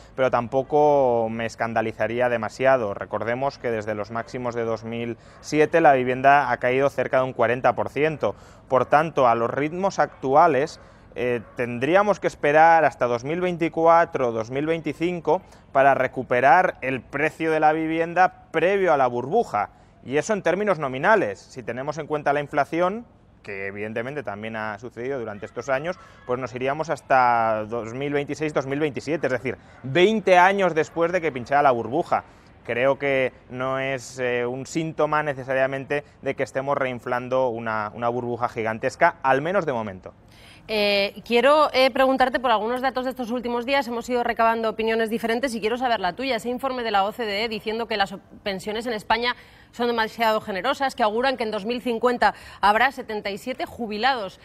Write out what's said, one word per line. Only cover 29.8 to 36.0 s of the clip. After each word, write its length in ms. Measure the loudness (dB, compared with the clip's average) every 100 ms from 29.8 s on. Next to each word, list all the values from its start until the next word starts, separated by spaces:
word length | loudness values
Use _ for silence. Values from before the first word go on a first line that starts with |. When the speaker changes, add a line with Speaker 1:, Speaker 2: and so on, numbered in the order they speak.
Speaker 1:
veinte 560 | -4 4 4 4 6 6
años 380 | 6 4 2 2
después 360 | 0 0 0
de 100 | 0
que 100 | -2
pinchara 320 | -4 0 4
la 80 | 4
burbuja. 520 | 4 0 -4 -2 -2 -4 -16 -20 -16 -6
Creo 340 | 0 0 0
que 340 | 0 0 -2 -4 -14
no 300 | -8 -6 -4
es, 400 | -4 -6 -8 -6
eh, 260 | -2 -2 -2
un 220 | -6 -8
síntoma 560 | -6 -6 -2 0 0
necesariamente 840 | -2 -6 -4 -2 0 -2 -6 -6